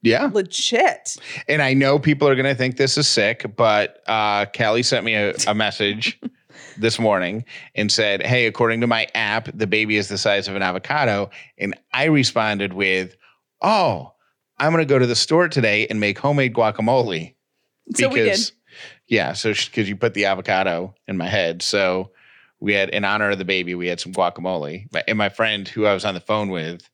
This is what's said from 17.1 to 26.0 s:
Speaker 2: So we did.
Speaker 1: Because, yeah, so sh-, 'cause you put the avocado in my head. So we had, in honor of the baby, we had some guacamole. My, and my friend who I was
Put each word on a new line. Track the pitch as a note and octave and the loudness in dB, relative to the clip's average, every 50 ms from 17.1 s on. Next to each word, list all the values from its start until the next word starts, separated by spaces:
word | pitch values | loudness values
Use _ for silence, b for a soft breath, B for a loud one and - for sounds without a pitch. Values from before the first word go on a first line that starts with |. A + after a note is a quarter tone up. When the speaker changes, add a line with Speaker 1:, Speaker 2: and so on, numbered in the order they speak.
| F#2 D#2+ D#2+ C#2 _ _ _ _ _ _ _ _ _ _ _ - A3+ | -2 -6 -6 -10 _ _ _ _ _ _ _ _ _ _ _ -8 -2
Speaker 2:
So | - - G#2+ | 0 0 0
we | C4 | 2
did. | A#3+ A2 | 2 2
Speaker 1:
Because, | G#2+ G3 G3 A3+ - - _ B B B B B B B B B _ | 2 2 0 -2 -4 -8 _ B B B B B B B B B _
yeah, | A#2 G#2+ F2 C2 D#2 | 0 0 0 0 -4
so | - - A2 G#2 | -2 -2 -2 -2
sh-, | - - - | -2 -4 -4
'cause | - - G#2+ G2 | -2 -4 -2 -2
you | G2+ | -2
put | F#2 - A#2 F#2+ | -2 -2 -2 0
the | G2+ G2+ | 0 0
avocado | G2 G2 F#2 F#2 - G2+ F#2 F#2+ F#2+ F2 E2+ F2+ F#2 G2+ _ _ - | 0 0 -2 -2 0 0 0 2 0 0 -2 -4 -8 -12 _ _ -8
in | G2 | -6
my | F#2 E2+ F2+ | -4 -4 -2
head. | G#2 G#2 F2+ E2 E2+ F2 - | 0 0 0 0 -2 -4 -4
So | - - G2+ G2 F#2 F2+ F#2 F#2 G2 b b b b b b b b b _ | -2 0 0 2 2 0 -2 -4 -8 b b b b b b b b b _
we | - G2 G#2 | -2 0 0
had, | G2+ G2 F#2+ | 0 0 0
in | - G#2 G2+ | -2 -2 -2
honor | G2 G2+ G#2+ G#2+ G2+ | 0 0 0 0 0
of | G2+ F#2+ | 0 -2
the | F#2+ | -2
baby, | F2+ G2 F#2+ F2+ F2 F2+ | -2 -2 -2 -2 -4 -6
we | F2 F2 F2+ | -4 -4 -4
had | F2 E2+ | -4 -4
some | - F2 F#2 | -8 -10 -2
guacamole. | F#2+ F#2 F2 F2 - E2+ F2+ F#2 E2 D2 D2 D#2+ F#2 G2+ B2 - | 0 0 0 0 -4 -6 -4 -4 -4 -6 -8 -10 -12 -16 -8 -8
My, | E2 - - | -6 -2 -2
and | A2+ G#2+ | -2 0
my | G#2+ G2 | -2 -2
friend | - - A2+ A2 G#2+ G2+ G2 | -2 -2 -2 -2 0 -4 -6
who | F#2 - A2 G#2+ | -8 -4 0 2
I | G#2 G2+ | 2 2
was | F#2+ | 0